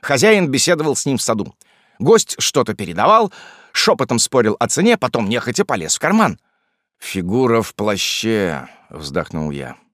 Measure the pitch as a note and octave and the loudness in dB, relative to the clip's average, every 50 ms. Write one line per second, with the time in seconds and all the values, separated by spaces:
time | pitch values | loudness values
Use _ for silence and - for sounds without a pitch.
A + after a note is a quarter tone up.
0 | - - C#3+ C3 E3 G#3+ A3 G#3 F3+ D3+ C3 C3+ - - - C3 D3+ D#3 C3+ - | -2 0 0 4 4 4 4 4 2 0 0 0 2 0 0 0 0 -2 -2 -2
1 | - D3 C3+ A#2 - - A#2 G#2+ G2+ - - _ _ _ _ _ _ _ _ _ | -2 -2 -2 -2 -2 -2 -2 -2 -2 -8 -10 _ _ _ _ _ _ _ _ _
2 | G#2 D3 A3+ A3 - - - - - - - C#3+ B2 - G#2 - G#2 E2 E2+ E2+ | 2 4 4 4 4 0 -6 -4 -4 -2 0 0 0 0 -2 -8 -8 -8 -4 0
3 | G#2+ D3+ G#3+ A3 A3+ F#3 - - - - - - - _ _ - - - G3 - | 2 4 4 4 4 0 -4 -12 -20 -20 -20 -20 -20 _ _ -2 0 0 2 0
4 | C3 A#2 A#2 A#2 - - - B2+ A#2 A2 G#2+ - A#2+ A2+ - - F3+ A3+ A#3+ - | 0 -2 0 0 0 2 2 2 2 2 2 0 -2 -2 0 2 2 2 2 2
5 | - B2 - A#2+ A2 G2 A2+ A#2+ - - A#2+ - G3+ - C3+ G#2 E2 D#2 - - | 0 -2 -2 -2 -2 0 -2 -4 -4 -4 -2 -2 -2 -2 -2 -4 -2 -4 -4 -2
6 | - D3+ G3 A3 A3 D3+ F#2 - _ _ _ _ _ _ _ _ _ _ _ _ | 0 0 2 2 2 2 -2 -6 _ _ _ _ _ _ _ _ _ _ _ _
7 | - - - F#2+ F2+ F2 G2+ B2 C3 B2 A#2 A#2 G#2+ - - - G#2 G#2+ G#2 F#2+ | -16 -8 -6 -6 -4 -2 0 0 2 2 2 2 0 -2 -6 -6 -4 -2 -2 -2
8 | - - - - - A2 A2+ G#2+ G2 F2 D#2+ C#2 B1+ - - _ _ _ - - | -4 -4 -4 -4 -2 -2 0 0 0 -2 -2 -6 -10 -14 -20 _ _ _ -18 -14
9 | D#2 C#2 C#2 E2+ D#2+ - - E2 D#2 D2+ C#2+ C#2 C2+ B1 A#1 _ _ _ | -14 -6 -4 -4 -6 -4 -6 -6 -6 -6 -6 -8 -10 -12 -14 _ _ _